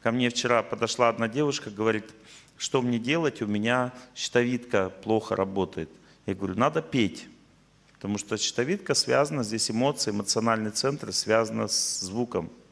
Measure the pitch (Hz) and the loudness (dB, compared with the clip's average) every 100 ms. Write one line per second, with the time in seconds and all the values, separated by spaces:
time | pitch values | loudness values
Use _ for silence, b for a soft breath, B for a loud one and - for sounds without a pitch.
0 | 117 120 123 117 123 117 110 113 113 - | 0 2 0 0 4 4 2 -2 -2 4
1 | 117 110 113 123 147 139 - 101 110 107 | 4 4 -2 0 0 -2 -8 0 0 0
2 | 104 - B B B _ - 135 123 117 | -4 -20 B B B _ -2 0 2 0
3 | 117 160 156 - 107 104 110 123 123 B | 0 0 0 -2 -2 0 2 2 0 B
4 | B - - 123 120 123 - 104 92 - | B -10 0 2 4 0 2 2 2 -4
5 | 107 110 - 98 95 98 90 - 80 - | 0 0 2 0 0 0 -2 -4 -10 -12
6 | B B - 95 95 95 135 160 156 131 | B B -6 -4 -2 0 0 0 -2 0
7 | 101 - - - _ _ _ _ _ _ | 0 -2 -16 -20 _ _ _ _ _ _
8 | 98 104 - 107 - - 127 196 - 143 | -6 -4 -4 -2 -2 -2 -2 -2 0 0
9 | - 127 147 151 107 110 - 113 135 143 | 2 2 2 0 -4 -2 -2 2 0 0
10 | - 104 101 117 113 110 107 - 131 147 | -2 -2 -2 0 2 0 0 -2 -2 -2
11 | 107 - - 113 110 110 107 - - - | -4 -4 2 2 2 -2 -2 -2 -2 -4
12 | 95 107 120 98 82 - - | -6 -4 -2 -4 -6 -12 -20